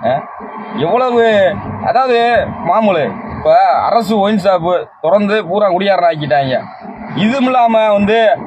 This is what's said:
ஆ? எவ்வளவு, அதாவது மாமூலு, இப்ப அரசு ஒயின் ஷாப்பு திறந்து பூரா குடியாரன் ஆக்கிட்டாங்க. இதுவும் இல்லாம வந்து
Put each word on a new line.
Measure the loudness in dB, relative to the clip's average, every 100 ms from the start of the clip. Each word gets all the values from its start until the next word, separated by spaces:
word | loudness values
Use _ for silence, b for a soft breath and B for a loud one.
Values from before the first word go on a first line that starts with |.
| -2
ஆ? | -4 -6 -16 -16 -14 -10 -4
எவ்வளவு, | 0 0 2 2 2 4 2 0 -8 -6 -2
அதாவது | 0 2 2 2 0 -2 -6 -2
மாமூலு, | 0 2 0 -2 -6 -12 -4
இப்ப | 2 4
அரசு | 4 2 0 0 0 0
ஒயின் | 0 0
ஷாப்பு | 0 0 0 -2 -4 -4
திறந்து | 0 2 2 -2 -2
பூரா | 0 2
குடியாரன் | 2 2 2 2 0
ஆக்கிட்டாங்க. | 0 0 0 -2 -4 -14 -16 -14 -10 -2
இதுவும் | 0 0 0
இல்லாம | 2 2 2 2
வந்து | 2 2 2 2 0